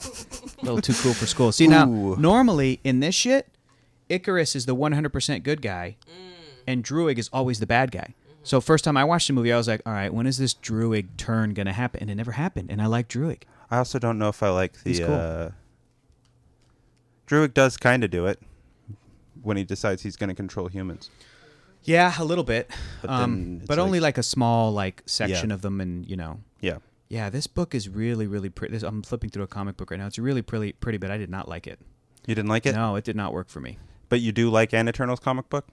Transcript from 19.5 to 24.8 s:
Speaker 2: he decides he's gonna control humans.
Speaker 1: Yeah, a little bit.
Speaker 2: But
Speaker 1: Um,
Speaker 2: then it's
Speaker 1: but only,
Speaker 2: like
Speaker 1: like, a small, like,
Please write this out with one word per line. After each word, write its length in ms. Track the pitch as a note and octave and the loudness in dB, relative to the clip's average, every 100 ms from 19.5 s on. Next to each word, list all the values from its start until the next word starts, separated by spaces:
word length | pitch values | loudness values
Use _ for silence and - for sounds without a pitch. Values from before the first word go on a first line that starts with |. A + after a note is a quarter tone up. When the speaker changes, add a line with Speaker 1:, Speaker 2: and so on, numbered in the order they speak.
| G2+ | -4
Speaker 2:
he 80 | |
decides 380 | F#2+ G2 G#2 F#2 | -4 -4 -4 -4
he's 140 | G#2 - | -6 -8
gonna 180 | G2+ | -6
control 340 | F2+ F#2+ G#2 F2+ | -6 -8 -8 -8
humans. 420 | F#2+ F#2 E2 - - - - - _ _ _ | -8 -10 -10 -16 -20 -20 -20 -20 _ _ _
Speaker 1:
Yeah, 300 | - E3 F3+ D#3 | 2 4 4 2
a 60 | |
little 200 | D#3+ F3 | -2 0
bit. 260 | B2+ A#2 - - - - | 0 -2 -4 -10 -12 -10
Speaker 2:
But 100 | - | -4
Speaker 1:
Um, 100 | B2+ B2 | -2 0
Speaker 2:
then 240 | G#2 F2+ F2 | -2 -6 -8
it's 80 | - | -4
Speaker 1:
but 120 | D3+ | 0
only, 200 | F#3+ F3+ | 2 2
Speaker 2:
like 160 | D#3 | 2
Speaker 1:
like, 40 | B2+ | 0
a 40 | |
small, 500 | A2+ C3 A#2 A#2 A2 | -2 0 2 4 2
like, 300 | G#2 | 0